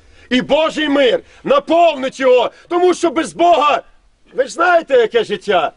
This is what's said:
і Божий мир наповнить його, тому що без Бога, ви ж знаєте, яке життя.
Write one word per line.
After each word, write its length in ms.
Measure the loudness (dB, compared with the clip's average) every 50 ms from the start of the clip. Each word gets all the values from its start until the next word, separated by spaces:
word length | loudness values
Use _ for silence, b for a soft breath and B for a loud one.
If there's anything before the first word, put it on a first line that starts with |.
| b b b b b b
і 120 | -4 -4
Божий 480 | -2 0 0 0 0 -2 -2 -4 -4 -2
мир 300 | 0 0 2 2 0 -2 b b b b b
наповнить 760 | -2 0 0 0 0 2 2 2 2 2 -2 -6 -8 -6 -2
його, 320 | 0 2 2 2 2 -2 b b b b
тому 240 | -2 0 0 0 0
що 160 | 0 -2 -2
без 240 | -2 -2 -6 -6 -2
Бога, 480 | 0 2 2 2 2 2 0 0 -2 -4 -10 _ _ _ _ _ _ _ _ -6
ви 100 | -6 -6
ж 60 | -6
знаєте, 480 | -4 -2 0 2 2 0 0 2 0 0
яке 260 | 0 2 0 -4 -4
життя. 480 | -4 -6 -8 -4 -2 -2 -2 -2 -2 -6